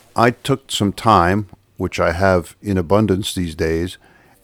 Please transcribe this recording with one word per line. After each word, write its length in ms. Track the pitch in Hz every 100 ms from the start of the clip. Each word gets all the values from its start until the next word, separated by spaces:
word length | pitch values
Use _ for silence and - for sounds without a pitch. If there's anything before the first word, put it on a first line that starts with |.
| _ -
I 140 | 120
took 400 | 117 - 135 -
some 220 | - 101
time, 560 | - 113 101 85 101 101 - _ -
which 240 | 92 -
I 120 | 87
have 440 | 82 98 90 85 -
in 160 | 104 95
abundance 560 | 78 101 107 95 -
these 200 | - 87
days, 440 | 80 82 82 90 - _ _ _ _